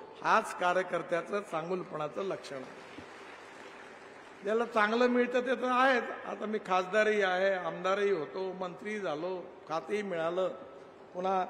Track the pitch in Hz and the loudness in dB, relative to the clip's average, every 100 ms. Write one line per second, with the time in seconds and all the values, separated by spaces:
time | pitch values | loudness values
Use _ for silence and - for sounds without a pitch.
0 | - - 160 202 214 - 180 180 185 170 | -16 -4 4 4 4 0 2 4 2 -2
1 | 156 170 170 202 196 160 165 185 165 160 | 0 -2 0 -4 -2 -4 -2 -4 -4 -6
2 | 151 202 196 156 - 135 131 - - - | -4 -4 -4 -4 -6 -10 -10 -14 -16 -16
3 | - - - - - - - - - - | -16 -16 -16 -16 -18 -16 -16 -16 -18 -18
4 | - - - - 196 220 233 226 208 233 | -18 -18 -20 -8 0 0 2 4 4 6
5 | 247 247 240 247 247 247 254 247 269 254 | 4 4 4 2 0 0 2 4 6 4
6 | - - - 202 214 214 196 185 180 214 | 2 -6 -8 -6 -4 -4 2 2 4 4
7 | 214 208 190 180 196 185 165 170 185 196 | 4 4 4 4 4 2 -2 -2 0 2
8 | 202 175 139 190 190 180 180 170 208 214 | 4 2 0 -4 -6 -4 -6 -6 -6 -4
9 | 180 147 180 185 - - - 160 160 208 | -2 -2 -2 -4 -8 -16 -4 -4 -2 -2
10 | 202 165 165 180 185 - - - - - | 0 0 0 2 0 -2 -12 -16 -18 -20
11 | - 180 185 185 180 | -14 -4 0 2 0